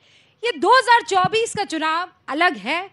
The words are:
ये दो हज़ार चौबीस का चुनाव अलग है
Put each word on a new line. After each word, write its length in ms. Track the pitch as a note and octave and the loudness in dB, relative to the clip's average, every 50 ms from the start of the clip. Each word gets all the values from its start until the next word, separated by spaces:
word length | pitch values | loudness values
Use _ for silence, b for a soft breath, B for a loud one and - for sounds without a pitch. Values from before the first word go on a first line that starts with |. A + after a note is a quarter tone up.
| b b b b b b b b - | b b b b b b b b -6
ये 80 | A#4+ A4+ | -6 -4
दो 200 | C#4 C4 G4 B4 | 0 2 4 4
हज़ार 240 | C5 B4 A#4+ A#4+ A#4+ | 4 6 4 4 4
चौबीस 520 | A4+ - F#4+ F#4 F#4 F#4 - A4+ A#4 A4 - | 4 2 0 2 2 2 0 0 -2 -2 -4
का 60 | A4 G4 | -6 -6
चुनाव 460 | - D#4 D#4 D#4 D#4 D#4+ E4+ F4+ F4 _ _ _ | -4 -4 -4 -4 -2 -2 -4 -6 -8 _ _ _
अलग 300 | - C4+ D4+ E4+ F4+ C#4+ | -8 -2 0 0 0 0
है 320 | G#3+ F3+ A#3+ D#4 F4 G4 G4 | -2 -6 -4 -4 -4 -6 -8